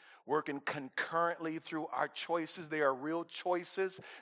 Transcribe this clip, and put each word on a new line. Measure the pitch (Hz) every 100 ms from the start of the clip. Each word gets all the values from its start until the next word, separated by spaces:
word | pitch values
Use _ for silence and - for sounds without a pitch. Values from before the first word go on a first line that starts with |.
| - - -
working | 151 151 143
concurrently | - 147 135 - - 165 170 170 160 160
through | - 160 156
our | 131 147
choices. | - - 170 156 - 151
They | 156
are | 143
real | 127 151 165
choices. | 165 - 180 175 175 196 190 - - -